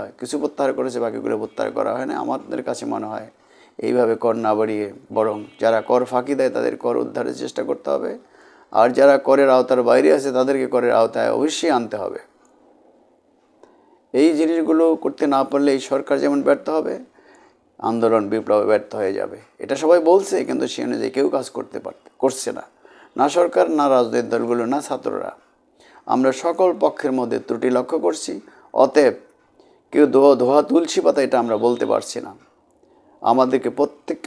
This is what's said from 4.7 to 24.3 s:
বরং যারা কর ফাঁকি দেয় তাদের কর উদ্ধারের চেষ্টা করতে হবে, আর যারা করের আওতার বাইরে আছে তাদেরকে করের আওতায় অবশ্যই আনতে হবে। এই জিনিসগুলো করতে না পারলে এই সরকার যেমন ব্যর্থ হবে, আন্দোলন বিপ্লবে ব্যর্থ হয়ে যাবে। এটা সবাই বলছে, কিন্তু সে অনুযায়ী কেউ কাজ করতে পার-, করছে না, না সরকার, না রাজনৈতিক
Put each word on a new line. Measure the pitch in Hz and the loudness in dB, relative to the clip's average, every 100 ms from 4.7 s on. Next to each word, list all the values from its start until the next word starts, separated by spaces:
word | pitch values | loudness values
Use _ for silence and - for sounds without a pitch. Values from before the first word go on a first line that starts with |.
| 107 104 104 - | -2 -6 -10 -6
বরং | 110 110 104 104 - | -2 -2 -2 -10 -2
যারা | 113 113 | 0 0
কর | - 123 | 2 0
ফাঁকি | 123 123 131 135 | 0 -2 -2 -2
দেয় | 131 120 | 0 0
তাদের | 120 - | -4 -2
কর | 123 120 | -2 -2
উদ্ধারের | 117 113 123 127 | -4 -4 -6 -6
চেষ্টা | 127 - - | -8 -6 -6
করতে | - - | -6 -4
হবে, | 71 - 247 - _ - _ _ 107 | -4 -4 -10 -16 _ -20 _ _ 2
আর | 120 123 | 2 6
যারা | 139 135 | 4 4
করের | 131 139 135 127 | 4 4 6 4
আওতার | 127 127 | 4 2
বাইরে | 120 127 147 147 | 4 4 4 2
আছে | 135 127 | 2 0
তাদেরকে | 131 135 123 | 0 0 0
করের | 123 120 113 | 0 2 2
আওতায় | 113 117 113 113 | 2 0 -2 0
অবশ্যই | 151 - 165 123 | -2 -2 -2 -2
আনতে | 110 107 | -2 -8
হবে। | 92 - - _ _ _ _ _ _ _ _ _ _ _ _ _ - _ _ _ _ | -8 -10 -16 _ _ _ _ _ _ _ _ _ _ _ _ _ -20 _ _ _ _
এই | 127 160 156 | 2 2 2
জিনিসগুলো | 160 165 156 160 165 160 | 0 0 0 2 2 2
করতে | 143 - 147 | -4 -4 0
না | 135 135 | 0 0
পারলে | 139 143 | 0 0
এই | 135 - | 0 -2
সরকার | 135 - 139 | -4 -2 -2
যেমন | 143 143 | 0 0
ব্যর্থ | 139 139 - | 0 0 0
হবে, | 156 - - 254 _ _ _ _ _ _ - | -4 -4 -8 -12 _ _ _ _ _ _ -8
আন্দোলন | 110 117 113 113 101 | -4 0 2 2 0
বিপ্লবে | 110 107 107 104 | -4 0 2 2
ব্যর্থ | 104 104 110 | 0 0 -4
হয়ে | 98 98 | -4 -4
যাবে। | 98 98 - - | -6 -10 -20 -16
এটা | 104 139 | -8 -2
সবাই | 156 175 160 | 4 6 6
বলছে, | 190 196 185 123 | 4 2 -4 -2
কিন্তু | 127 127 | -4 -4
সে | - | -4
অনুযায়ী | 123 117 113 | -6 -4 -4
কেউ | 127 143 | -2 0
কাজ | 139 123 117 | -2 -6 -10
করতে | - - | -10 -12
পার-, | - - _ _ | -14 -16 _ _
করছে | 131 127 117 92 | -2 -2 -8 -10
না, | - _ _ - - - | -14 _ _ -20 -14 -2
না | 143 | 0
সরকার, | 170 175 185 175 | 2 2 2 2
না | 151 143 | 2 2
রাজনৈতিক | 131 117 120 113 | 2 2 -2 -2